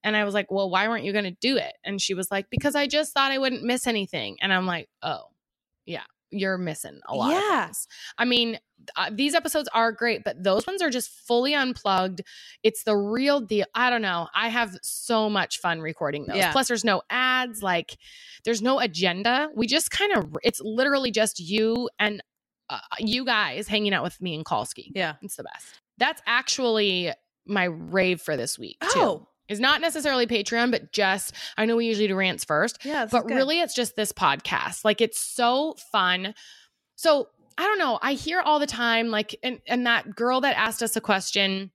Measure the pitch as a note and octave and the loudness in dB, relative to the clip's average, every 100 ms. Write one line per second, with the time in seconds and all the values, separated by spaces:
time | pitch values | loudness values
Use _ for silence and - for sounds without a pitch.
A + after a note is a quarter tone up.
0 | G#3+ G#3+ G#3 G#3 G3 F#3+ G3 F#3 G#3+ A#3 | 0 0 2 0 0 -2 2 2 2 -2
1 | - G#3 G3 F3+ A#3+ C4+ - - - G3+ | -2 -2 -2 -2 0 0 -2 -10 -8 -4
2 | G3 F#3 F#3 G3 G3+ A#3+ C#4+ C#4+ C#4+ D4 | -2 -2 -2 -4 -2 -2 0 0 0 0
3 | D4+ C#4 C4+ C4+ C4 B3+ A#3 B3 B3+ A3 | 0 0 2 2 0 -2 -2 0 0 -2
4 | G3 D#3+ G#2 F#2+ G3 F#3 F#3 E3+ A2 _ | -2 -4 -6 -4 0 2 0 -4 -8 _
5 | D#3+ A#2+ - _ _ _ _ _ - C#3 | -6 -6 -10 _ _ _ _ _ -12 -12
6 | - _ _ G3+ F#3+ F#3 F3 D#3 - C#2+ | -12 _ _ -4 -2 -2 -4 -6 -12 -14
7 | - B3 B3 F4 G#4 D#4 E3+ G3 - - | -6 -2 2 2 2 0 -2 -6 -12 -14
8 | - - B3 B3 A#3 A3 _ _ - - | -16 -2 2 2 0 -4 _ _ -12 -6
9 | - G#3+ C#4+ E4 E4 D4+ C#4 A3+ A3+ G#3+ | -4 0 0 2 0 -2 0 2 2 2
10 | A#3+ G#3+ G#3 - F#3+ G3 - F#4+ E4 A#3+ | -2 0 -4 -2 2 2 0 -2 0 -2
11 | - - - A#3+ C4 D4 C4 A#3+ G3+ F#3+ | -6 -14 0 2 4 2 0 -2 2 2
12 | F#3+ F#3 - - - - A3 A3 - G#3 | 0 -4 -14 -18 -20 0 0 0 0 2
13 | G3+ A#3 C#4 C#4+ G#3+ G#3 F#3 A3+ B3 A#3+ | 2 0 2 2 2 0 0 2 2 2
14 | G3+ F3 E3 F#3+ A3+ A#3 A3 F3+ - - | 0 -2 -2 -2 0 0 -2 -4 -10 -8
15 | - A3+ G#3+ G#3 F3 - F3+ E3 D#3 D#3+ | 0 2 2 2 0 -2 -2 -2 -4 -4
16 | D3+ D3 C#3+ - F3+ D#3 B3+ A#3 G#3+ F#3+ | -4 -2 -4 0 2 2 2 0 2 0
17 | - B3 B3+ B3+ B3 G#3+ G3 F3 - - | 0 0 2 2 -2 -4 0 0 -2 -16
18 | - - - - - A#3 A#3 C4+ G#3 D#3+ | -20 -20 -20 -6 -2 0 2 2 0 2
19 | F#3 F3 G#3 B3+ D#4 G#3+ A3+ C#4+ - - | 0 2 2 2 0 -2 0 2 0 0
20 | G4+ E4+ F#3 D3+ A#3 - G#3+ A3 C4+ C#4 | 2 2 0 -2 -2 -2 -4 0 2 2
21 | B3+ G#3+ G#3+ - E3 G#3 A3 A#3+ B3 - | 0 2 0 -2 -2 2 2 2 -4 -2
22 | G#3 G#3 - _ _ _ _ A#2+ - - | -2 -2 -14 _ _ _ _ -12 -10 -6
23 | A3 B3 B3+ A3 F#3 C3 G#3+ G#3 G#3 F#3 | -2 -2 0 0 0 -4 -2 0 0 0
24 | D#3+ - F#3 D#3 D#3+ C3 A2 - - G3+ | -2 -6 -6 -6 -2 -2 -4 -10 -10 -4
25 | E3+ D3+ - - - - - - _ _ | -4 -6 -14 -14 -14 -16 -20 -20 _ _
26 | C4 D#4+ - A#3+ C4 - B3 A3 G#3 F3+ | 0 0 0 0 0 0 2 4 2 2
27 | F3 - _ _ - G3+ F3+ D#3+ D#3+ F#3+ | -2 -6 _ _ -4 0 0 -2 -2 2
28 | F#3 F3 - D3 A#2+ - A2 - F4 C5 | 2 0 -2 -4 -4 -6 -10 -6 0 4
29 | D#4 F3+ - _ _ G3+ C4 D4 E4 D#4 | 2 0 -8 _ _ 0 2 2 0 0
30 | C#4+ B3+ A#3+ A#3 G#3 A#3 A#3+ A#3 - - | 0 2 2 0 0 0 2 0 -2 0
31 | G3 F#3+ - - - - A3 A#3 A#3 G#3+ | 2 2 -4 -10 -10 0 2 2 2 2
32 | G#3+ F#3+ F#3+ - - D3+ A3 - C4+ D4+ | 2 2 0 -2 0 2 2 -2 -4 -4
33 | A3 A#3+ G#3 A#3+ C4+ E4 E4+ - A#3 - | 0 0 0 0 2 2 0 -2 -2 -2
34 | G#3 - F3 C#3 - - - E3+ G#3+ G#3 | -4 2 2 2 0 -2 -2 0 0 2
35 | A3+ - - - A#3+ B3+ D#4 - - G#3+ | 0 0 -6 0 2 2 0 -6 -2 0
36 | F3+ F3+ F#3+ A3 - - _ _ _ - | 2 2 -2 -10 -20 -20 _ _ _ 0
37 | E4 D4 - _ _ - F#4 G#4 D4+ A3 | 4 4 2 _ _ 0 2 4 2 0
38 | C4 C#4 D#4 F4+ D4+ D4+ C#4+ A#3 A#3 A3+ | 0 -2 -2 0 2 2 2 0 2 2
39 | A#3 G#3+ G#3+ - B3+ B3+ - B3 A#3+ A#3 | 2 0 -2 -6 -6 -8 -2 0 2 2
40 | - - A#3+ B3+ C4+ - A3 A3 A3+ A3+ | 0 -2 0 2 2 2 0 0 -2 -2
41 | - F#3+ - G3+ G3 F#3+ F#3+ | 2 0 2 0 0 0 -6